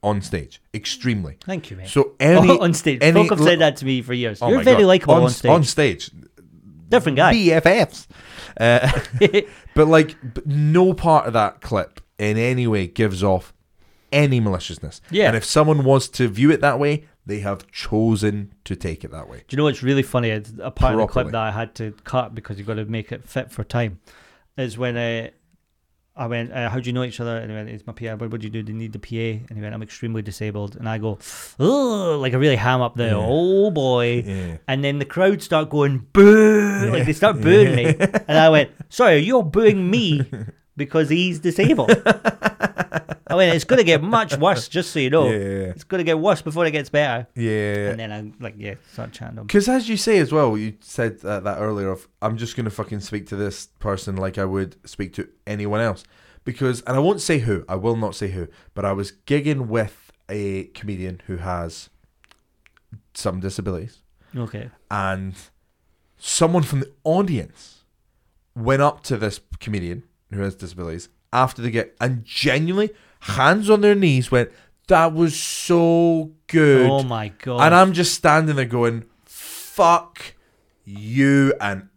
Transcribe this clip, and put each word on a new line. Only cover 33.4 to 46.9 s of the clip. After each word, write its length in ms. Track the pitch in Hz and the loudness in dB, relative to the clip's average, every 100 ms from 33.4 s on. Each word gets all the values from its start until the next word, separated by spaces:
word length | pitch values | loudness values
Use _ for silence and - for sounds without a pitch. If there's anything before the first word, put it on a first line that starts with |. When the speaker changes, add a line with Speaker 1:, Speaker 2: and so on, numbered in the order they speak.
| 175 196 208 | 2 2 2
Speaker 2:
boy." 540 | 160 131 123 120 120 104 | 2 0 2 2 0 -4
Speaker 1:
Yeah. 300 | 95 90 82 - | -6 -6 -10 -6
Speaker 2:
And 160 | 131 | -4
then 140 | 139 143 | -2 -4
the 60 | 139 | -6
crowd 340 | - 190 202 | 0 2 2
start 300 | - 160 156 | 0 -2 0
going, 360 | 147 143 135 - | 0 0 0 0
"Boo!" 800 | 196 202 214 214 214 208 202 202 | 8 10 10 8 4 0 -2 0
Like, 160 | - 123 | 0 0
they 60 | |
start 220 | 151 202 170 | 2 2 2
Speaker 1:
Yeah. 60 | |
Speaker 2:
booing 320 | 147 196 196 123 | 6 8 8 4
me. 60 | |
Speaker 1:
<laughs> 100 | 160 151 | 2 2
Yeah. 180 | 190 202 - | 0 -2 0
Speaker 2:
And 80 | 156 | 6
I 100 | 160 | 6
went, 200 | 156 139 _ - | 6 2 _ -18
"Sorry, 240 | - 240 | 2 4
are 40 | 156 | 4
you 180 | 170 254 | 4 0
all 60 | |
booing 440 | 170 165 226 202 180 | 2 4 4 4 0
me 400 | 226 214 147 131 117 107 | 0 2 0 -2 -8 -14
Speaker 1:
<laughs> 240 | - _ - | -16 _ -10
Speaker 2:
because 320 | 143 160 156 | -4 0 0
he's 300 | 160 180 160 | 0 0 -2
disabled?" 520 | 180 165 208 294 131 | -4 0 2 2 4
Speaker 1:
<laughs> 1080 | 233 - 208 - - - - 190 - 180 - - 156 - | 2 2 0 -2 -4 -6 -4 -8 -4 -6 -6 -10 -16 -4
Speaker 2:
I 60 | 175 185 | 2 2
mean, 80 | |
it's 100 | 165 | 2
gonna 200 | - 254 | 2 2
get 180 | 180 160 | 4 2
much 340 | 165 226 208 139 | 2 0 0 0
worse, 320 | 165 175 113 | 0 0 -4
just 220 | 165 180 | -6 -6
so 60 | 165 | -4
you 120 | 127 | 0
know. 200 | 156 135 | 2 2
Speaker 1:
Yeah, 80 | 107 | 0
yeah, 100 | 98 | -4
yeah. 180 | 98 95 | -6 -6
Speaker 2:
It's 180 | 87 | -10
gonna 200 | - 190 | -8 -6
get 140 | 165 160 | -2 0
worse 240 | 180 175 | 0 -2
before 240 | - 156 170 | -2 -2 -2
it 40 | |
gets 160 | 151 139 | -2 -2